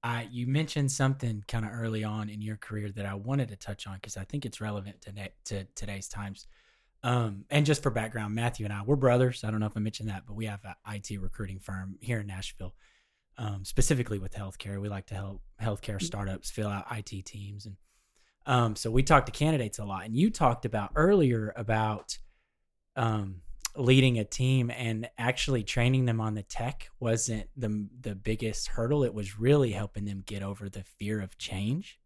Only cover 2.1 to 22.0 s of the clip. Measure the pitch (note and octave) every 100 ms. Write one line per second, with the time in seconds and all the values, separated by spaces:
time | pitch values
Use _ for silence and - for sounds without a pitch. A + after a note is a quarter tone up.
2.1 | G#2+ G#2+ G#2 G#2+ G#2+ - G#2+ G#2 G2+ G2
3.1 | G2 A2 C#3 A2+ G2+ - G2+ - F#2+ G2+
4.1 | - G2 D3 B2 - G#2+ G#2 G2 G2 -
5.1 | G2+ G2 _ - G2+ F#2+ - G2+ G2 F#2+
6.1 | G#2 G2 G2 - - _ _ _ _ B2
7.1 | B2 A#2 G2 - D3 D3 D3 C#3 A2+ A2
8.1 | A2+ G#2+ G#2+ A#2+ - G#2 G2+ G#2 C#3+ C3
9.1 | A#2+ B2+ B2 G#2+ A2 G#2+ G#2+ G#2 - G#2+
10.1 | G2 - G#2 A2 G2+ F#2+ F2 - G#2+ -
11.1 | G2+ G2 - G2 F#2+ - F#2+ F#2 F#2+ A#2+
12.1 | A#2 G2+ F#2 - - F2+ - _ _ _
13.1 | _ _ - A2 G2 F#2+ - - C3+ A#2
14.1 | G#2 F2+ - G2 - G2+ G2 G#2 G2 -
15.1 | G2 G2 G2 - - A2 G2+ - G2+ -
16.1 | G#2 F#2+ F#2+ - - G#2 G2+ - A2+ G2+
17.1 | G2 F#2 G#2 G2+ G2+ G#2 F#2+ _ _ _
18.1 | _ _ _ - B2+ A#2 G#2+ - A#2 C3
19.1 | D3 - - D3+ D#3 A2 - G#2 F#2+ G2+
20.1 | A2+ G#3 - C#3 A2+ A#2 G#2+ G2+ D3 E3+
21.1 | G3+ C#3+ A#2 G#2+ - A2 A2 A2 G#2